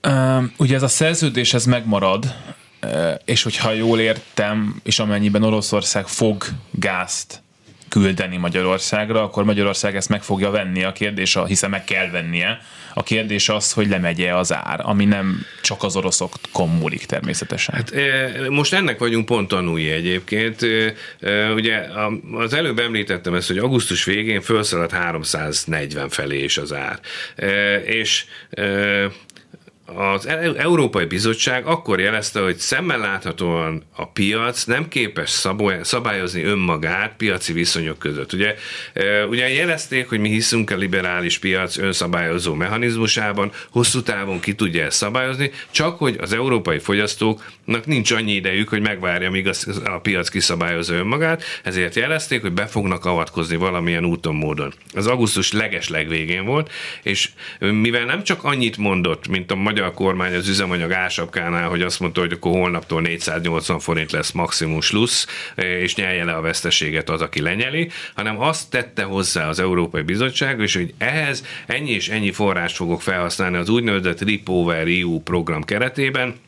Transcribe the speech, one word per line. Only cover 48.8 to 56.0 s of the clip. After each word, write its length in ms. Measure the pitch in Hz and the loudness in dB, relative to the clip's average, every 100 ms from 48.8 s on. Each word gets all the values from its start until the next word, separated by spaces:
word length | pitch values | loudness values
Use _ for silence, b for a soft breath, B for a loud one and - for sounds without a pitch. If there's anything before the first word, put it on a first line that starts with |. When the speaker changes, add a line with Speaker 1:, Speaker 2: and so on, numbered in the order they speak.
Speaker 2:
megvárja, 500 | 107 95 90 87 92 | 0 0 0 0 0
míg 160 | 95 95 | 0 0
a 60 | |
sz-, 280 | 92 - 98 - | -2 -4 -4 -4
a 140 | 90 | -2
piac 300 | - 92 85 | 0 0 0
kiszabályozza 640 | 95 - 85 85 85 82 | 0 0 0 0 0 0
önmagát, 500 | 85 98 139 160 165 B B | 0 0 0 0 0 B B
ezért 320 | - 92 87 113 | -4 0 0 0
jelezték, 460 | 127 160 - 123 | 0 -2 -2 -2
hogy 120 | 104 | 0
be 120 | 87 110 | -2 -2
fognak 400 | 110 98 85 90 | -2 0 0 0
avatkozni 500 | 85 82 - 82 85 | 0 -2 -2 -2 0
valamilyen 500 | 92 90 85 85 87 | 0 0 0 0 0
úton, 300 | 85 82 76 | 0 -2 -2
módon. 380 | 76 76 71 - - | -2 -2 -4 -8 -8
Az 140 | - 107 | -2 0
augusztus 440 | 127 113 101 90 | 2 2 2 0
legeslegvégén 960 | 104 107 90 - 80 | 0 0 -4 -4 -2